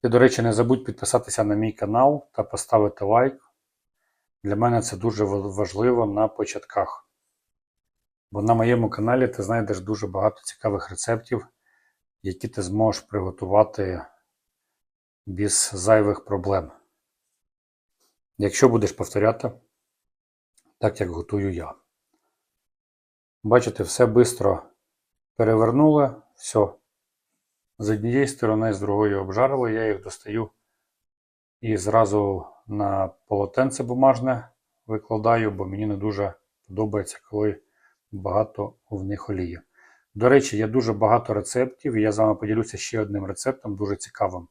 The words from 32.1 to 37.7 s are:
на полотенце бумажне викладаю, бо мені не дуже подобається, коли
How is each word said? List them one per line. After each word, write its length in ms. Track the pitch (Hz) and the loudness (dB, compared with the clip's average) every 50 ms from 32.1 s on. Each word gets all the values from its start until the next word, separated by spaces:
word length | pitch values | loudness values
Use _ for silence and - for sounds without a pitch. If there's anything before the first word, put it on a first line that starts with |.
| 101 104 104 101 98 90 - - - _ _ | 2 0 0 0 -2 -6 -8 -14 -20 _ _
на 400 | - 104 104 101 98 98 98 95 92 - _ _ | -10 -6 -4 -2 -2 0 -2 -2 -4 -6 _ _
полотенце 560 | _ 107 101 101 98 - - 131 135 135 - 127 | _ -2 -2 -2 -2 0 0 0 0 -2 -6 -6
бумажне 640 | 117 123 127 135 135 131 117 123 131 127 117 - - _ _ _ _ _ _ _ | -6 0 4 4 4 4 4 0 -4 -4 -4 -6 -14 _ _ _ _ _ _ _
викладаю, 640 | - 110 107 - - 113 107 107 117 117 117 110 107 | -6 -6 -6 -4 -4 -4 0 2 2 2 4 2 -2
бо 140 | 98 92 98 | -2 -4 -8
мені 200 | 95 98 101 107 | -8 -6 -6 -4
не 100 | 107 101 | -4 -4
дуже 380 | 95 101 107 101 98 101 95 95 _ _ _ _ _ _ | -4 -4 -4 -2 -2 -4 -4 -6 _ _ _ _ _ _
подобається, 520 | _ 92 98 110 107 104 104 95 - - - _ _ | _ -4 -4 -4 -2 -2 -4 -4 -6 -12 -18 _ _
коли 320 | 107 104 107 104 98 - _ _ | -4 -2 -2 -2 -2 -6 _ _